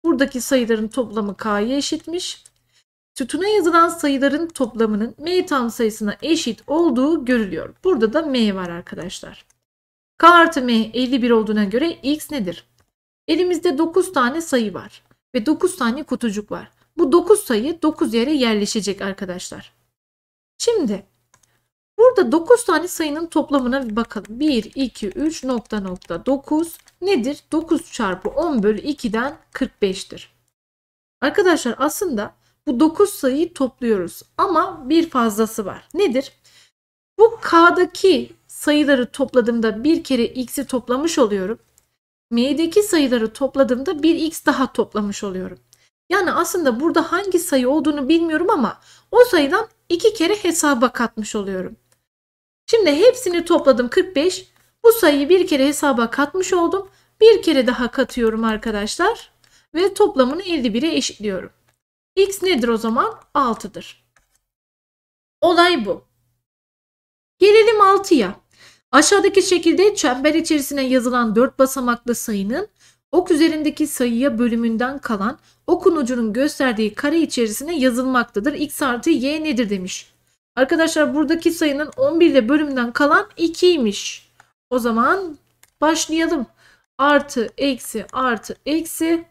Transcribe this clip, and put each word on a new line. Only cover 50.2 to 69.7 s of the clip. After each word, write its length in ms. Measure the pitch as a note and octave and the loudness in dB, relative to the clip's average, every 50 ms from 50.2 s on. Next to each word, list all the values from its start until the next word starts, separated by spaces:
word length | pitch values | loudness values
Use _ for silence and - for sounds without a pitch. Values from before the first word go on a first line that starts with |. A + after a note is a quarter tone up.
| D#4+ F4 G#4 | 0 0 0
hesaba 580 | G#4 - F4 E4 - - D4 C#4+ A#3 B3+ A#3+ | -2 -2 -2 -2 0 0 0 2 2 0 -2
katmış 440 | - - A#3+ A3 _ - G#3 - - | 0 -4 -6 -6 _ -10 -10 -6 -6
oluyorum. 400 | G#3+ G3 G3 F#3+ F#3 F3+ - A3+ _ _ _ _ _ _ _ _ _ _ _ _ _ _ _ _ _ _ | -6 -6 -6 -8 -8 -8 -10 -14 _ _ _ _ _ _ _ _ _ _ _ _ _ _ _ _ _ _
Şimdi 240 | - - A4+ G4+ D4+ | 0 2 4 4 4
hepsini 520 | C#4+ D4+ G4+ B4+ B4 - - F#4 F4 E4+ E4 | 4 6 6 6 6 4 -6 -4 -4 -4 0
topladım 440 | - F4 D4 - C#4 B3+ A3 B3 A#3+ | 2 2 4 4 4 4 4 0 0
kırk 280 | - F#4+ F4+ F#4 - | 0 0 0 2 0
beş. 360 | C#4 D4+ F#4 F#4 - - _ _ _ _ _ _ _ - | 0 0 0 -2 -4 -14 _ _ _ _ _ _ _ 4
Bu 80 | A#4 | 4
sayıyı 360 | A4+ A4+ - D#4 D4 C#4 C#4+ C#4 | 6 6 4 4 4 2 4 4
bir 180 | F4+ F#4 F4 | 4 4 4
kere 200 | - D#4 C4 C4 | 2 2 2 2
hesaba 440 | C#4+ C#4+ - - C#4+ C4 A#3 A#3+ A#3 | 0 0 0 0 0 0 0 -2 -2
katmış 420 | - - C#4+ D4 - F#4+ F#4 - | 0 -2 -2 -2 -2 -6 -2 0
oldum. 360 | G4 F4 E4+ D#4+ E4 G4 G4 - _ _ _ _ _ _ | 0 2 2 0 0 -4 -6 -10 _ _ _ _ _ _
Bir 220 | G#4+ A4+ A4 - | 8 8 8 6
kere 240 | - E4 D4+ C4+ B3 | 2 2 2 2 2
daha 240 | A#3+ A#3 A#3 B3+ A#3 | 0 -2 -2 -4 -4
katıyorum 540 | - - B3+ - - B3 A#3 A3 A3 A3 A3+ | -2 -2 -4 -2 -2 -2 -2 -2 0 0 -2
arkadaşlar. 880 | A3 A3 G#3+ - A#3 G#3 G#3 G3+ G#3 - - E4+ G#4 A#4 - - _ _ _ _ _ _ _ _ _ - | -2 -4 -4 -6 -6 -6 -6 -6 -6 -2 0 0 0 0 -2 -10 _ _ _ _ _ _ _ _ _ -4
Ve 200 | D#4 F#4 G4 G4 | -2 -2 0 2
toplamını 480 | - G#4 - - C4 B3+ B3 C#4+ F4 | 2 0 2 4 0 0 0 0 -6
elli 320 | G4+ F#4 E4+ D4 A#3+ A#3+ G3 | -4 -4 -4 -2 -2 -2 -2
bire 200 | A#3+ C#4+ E4 D#4 | -2 -2 0 -2
eşitliyorum. 560 | C#4 - - - - G#3 G#3 F#3+ F3 - - _ _ _ _ _ _ _ _ _ _ _ _ _ | -2 -4 -4 -8 -8 -8 -6 -6 -8 -10 -14 _ _ _ _ _ _ _ _ _ _ _ _ _
X 260 | F#4+ G4 G4+ G4 - | 0 0 0 0 -4
nedir 260 | F4+ F#4+ F4 B3 A#3+ A#3 | -2 0 0 0 0 0
o 80 | A#3 | -2
zaman? 380 | G#3+ A3 A3 A3+ C4+ F#4 A4 G#4+ - _ _ _ | -2 -2 -2 0 0 -2 -2 -4 -10 _ _ _
Altıdır. 680 | - B3+ A#3+ A3 - - F#3+ _ - - - - _ _ _ _ _ _ _ _ _ _ _ _ _ _ _ _ _ _ _ _ _ _ _ _ _ _ _ _ _ | -2 0 0 -2 -4 -8 -14 _ -16 -18 -18 -20 _ _ _ _ _ _ _ _ _ _ _ _ _ _ _ _ _ _ _ _ _ _ _ _ _ _ _ _ _
Olay 460 | - E4+ F4+ E4+ F4 F4+ F4 C#4 G#3 | 2 2 4 4 4 4 2 0 -2
bu. 180 | G3+ D#3+ - _ _ _ _ _ _ _ _ _ _ _ _ _ _ _ _ _ _ _ _ _ _ _ _ _ _ _ _ | -4 -6 -8 _ _ _ _ _ _ _ _ _ _ _ _ _ _ _ _ _ _ _ _ _ _ _ _ _ _ _ _
Gelelim 420 | F4+ G#4 G#4 A4+ G#4 A4+ A4+ G#4 | 4 8 8 8 6 6 6 6
altıya. 600 | G4 F#4+ G4 F#4+ G4 - F4 C4+ G3+ F3+ - - _ _ _ _ - - _ _ _ _ | 6 6 6 4 4 2 2 2 2 -2 -6 -12 _ _ _ _ -20 -20 _ _ _ _
Aşağıdaki 500 | - C4+ D4+ - G4+ G4 G4 F#4+ - G4 | 4 4 4 6 4 4 4 4 2 2
şekilde 520 | F4+ - F4+ E4+ E4+ E4 | 2 2 0 2 2 2